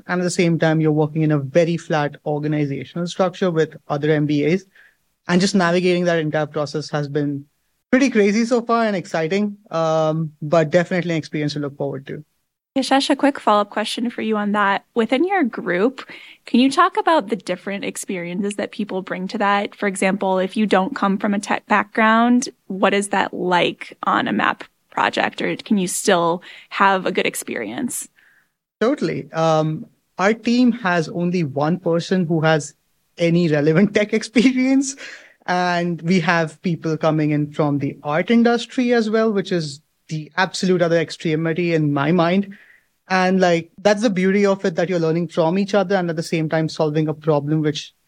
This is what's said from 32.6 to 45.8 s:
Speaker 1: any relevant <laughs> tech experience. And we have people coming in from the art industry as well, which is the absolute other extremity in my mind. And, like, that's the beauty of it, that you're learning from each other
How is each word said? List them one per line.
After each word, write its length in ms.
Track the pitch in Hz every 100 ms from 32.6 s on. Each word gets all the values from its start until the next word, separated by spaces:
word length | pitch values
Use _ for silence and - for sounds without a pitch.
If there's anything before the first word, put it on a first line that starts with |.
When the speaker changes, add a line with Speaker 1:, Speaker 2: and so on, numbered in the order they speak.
| 151 _ _ _ _ -
Speaker 1:
any 300 | 170 170 170
relevant 460 | 151 147 160 208
<laughs> 0 |
tech 200 | 214 208
experience. 800 | 220 - 254 262 254 262 269 277 - - - - _
And 560 | - 180 180 175 175 165
we 180 | 165 185
have 400 | 165 170 156 -
people 340 | 185 160 160 156
coming 360 | 160 156 151
in 200 | 147 147
from 260 | 147 151 143
the 200 | 139 -
art 280 | 147 156 180
industry 640 | 233 233 233 233 - 240
as 160 | 240 214
well, 200 | 220 226
which 180 | 196 185
is 300 | 175 151 139 _ _ -
the 220 | 156 151 180
absolute 460 | 185 - 185 180
other 160 | 170 165
extremity 720 | 160 - 165 156 165 160 170
in 200 | 165 151
my 180 | 143 147
mind. 420 | 180 170 190 196 - - _ _ _ -
And, 320 | 185 185 190
like, 320 | 180 170 165 -
that's 240 | 202 208
the 80 | 226
beauty 340 | 185 190 202
of 180 | 196 196
it, 100 | 196
that 160 | 175 170
you're 80 | 180
learning 300 | 160 165 165
from 300 | - 160 190
each 160 | 196
other 220 | 208